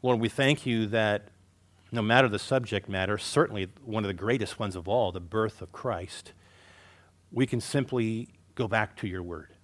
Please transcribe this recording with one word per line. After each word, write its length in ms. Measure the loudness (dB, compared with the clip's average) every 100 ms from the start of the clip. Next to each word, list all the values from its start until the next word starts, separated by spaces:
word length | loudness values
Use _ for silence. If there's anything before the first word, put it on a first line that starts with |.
Lord, 160 | 4 2
we 100 | 2
thank 360 | 4 4 4 2
you 220 | 0 2
that 400 | 2 2 0 -4 _ _ _ _ _ _
no 100 | -2
matter 260 | 6 6 6
the 120 | 2
subject 500 | 0 -2 0 -4 -4
matter, 300 | -2 -2 -2
certainly 480 | 0 2 2 0 -6 -8 -6
one 180 | -4
of 40 | -2
the 80 | -4
greatest 420 | 0 0 -2 -4
ones 180 | -6 -6
of 120 | -2
all, 240 | 0 0
the 80 | -4
birth 420 | -6 -2 -2 -4
of 100 | -16
Christ, 640 | -8 -6 -6 -8 -14 -18 -20 -20 -20 -20 -20 -20 -20 _ _ _
we 140 | -2 0
can 160 | 0
simply 680 | -2 -2 0 -2 -2 -4 -8 -18 _ -4
go 120 | 0
back 280 | 0 0 -4
to 100 | -6
your 140 | -6
word. 280 | -8 -10 -14 -20